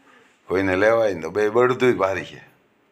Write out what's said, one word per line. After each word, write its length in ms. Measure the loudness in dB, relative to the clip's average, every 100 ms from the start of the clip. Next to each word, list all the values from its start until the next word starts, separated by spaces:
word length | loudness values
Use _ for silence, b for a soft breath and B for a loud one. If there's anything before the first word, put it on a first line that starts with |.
| b b b b -6
કોઈને 260 | -2 0 2
લેવાય 380 | 2 2 0
ને 80 | -2
તો 80 | -6
બે 200 | -2 0
બળદુંય 460 | 2 2 2 0 2
ભારી 300 | 0 -2 -8
છે. 160 | -16 -20 _ _ _ _